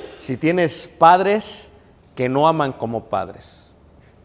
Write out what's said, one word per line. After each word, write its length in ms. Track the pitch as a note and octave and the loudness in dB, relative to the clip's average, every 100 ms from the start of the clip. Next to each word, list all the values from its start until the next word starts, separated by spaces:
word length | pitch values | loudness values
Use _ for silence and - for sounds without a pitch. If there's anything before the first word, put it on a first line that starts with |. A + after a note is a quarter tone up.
| - - | -18 -16
si 160 | - B2 | -10 -4
tienes 500 | D#3 F3+ E3+ - - | 0 0 -2 -4 -14
padres 880 | - E3 F3+ F#3+ G#3+ - - - - - _ _ | 4 6 6 4 -2 -4 -12 -16 -20 -20 _ _
que 140 | - B2+ | -6 -2
no 180 | C3+ D#3 | 2 2
aman 260 | D#3+ C#3+ | 2 -2
como 340 | - A#2 A2+ G2+ | -4 -6 -8 -6
padres. 680 | G2 F2+ G2 - - - _ _ - - _ | -6 -6 -12 -20 -20 -20 _ _ -20 -20 _